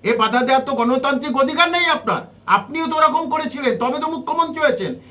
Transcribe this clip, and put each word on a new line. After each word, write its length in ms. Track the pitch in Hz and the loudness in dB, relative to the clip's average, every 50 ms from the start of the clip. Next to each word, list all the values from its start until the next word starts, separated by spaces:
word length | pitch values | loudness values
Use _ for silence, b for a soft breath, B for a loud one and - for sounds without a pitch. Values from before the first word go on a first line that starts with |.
| - | 0
এ 140 | 196 233 | 0 2
বাধা 240 | 220 220 214 214 247 | 2 2 2 2 2
দেওয়ার 220 | 247 262 262 262 262 | 2 4 2 2 2
তো 80 | - 277 | 0 -2
গণতান্ত্রিক 640 | 233 233 240 254 254 262 277 277 240 247 294 233 | 0 2 2 2 2 2 0 0 0 -2 -2 0
অধিকার 340 | 262 269 254 - 311 339 339 | 0 0 0 4 2 2 2
নেই 140 | 349 349 349 | 2 0 2
আপনার। 360 | 339 311 - - 220 175 - - - - - _ | 2 0 0 0 -2 -4 -4 -4 -10 -20 -16 _
আপনিও 420 | - 190 208 - - 285 320 330 | 0 0 0 0 -4 -6 -6 -4
তো 100 | 254 311 | -2 2
ওরকম 320 | 311 311 311 - 320 330 254 | 2 2 4 2 0 -2 -2
করেছিলেন, 480 | 302 311 311 - - 285 277 247 208 | -2 -2 -2 -4 -6 -2 -2 -2 0
তবে 220 | - 233 254 294 294 | 0 -2 -2 -2 -2
তো 80 | 311 | -4
মুখ্যমন্ত্রী 520 | 320 320 269 - - 311 339 330 311 - 320 | -4 -6 -6 -6 -4 0 0 0 -2 0 0
হয়েছেন। 360 | 311 294 247 233 190 170 254 B B B | 2 2 2 0 -4 -6 -8 B B B